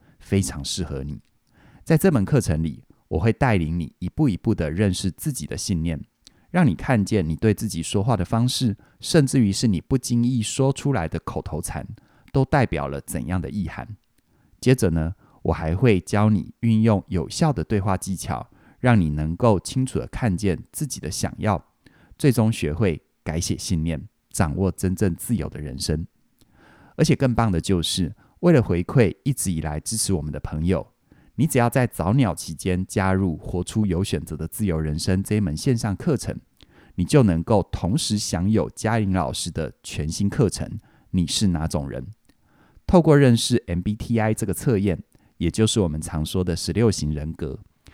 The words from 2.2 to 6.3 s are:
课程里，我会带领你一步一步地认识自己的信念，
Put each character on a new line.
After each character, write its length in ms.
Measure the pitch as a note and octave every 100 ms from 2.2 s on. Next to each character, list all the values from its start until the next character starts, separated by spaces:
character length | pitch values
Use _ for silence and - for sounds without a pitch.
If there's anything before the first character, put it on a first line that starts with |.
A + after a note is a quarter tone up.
课 160 | - C#3+
程 240 | - D#2
里， 200 | D#2+ - - _ _
我 100 | E2+
会 140 | A2+
带 240 | G#2+ C3+ G#2
领 200 | D#2 E2+
你 160 | D#2+ -
一 80 | F3+
步 220 | - D3+
一 80 | -
步 180 | - G#2
地 160 | D#2
认 220 | E2 G#2
识 180 | F2+ F#2+
自 220 | - -
己 120 | - D2+
的 120 | -
信 260 | - F2+
念， 180 | D#2+ D#2 - _ _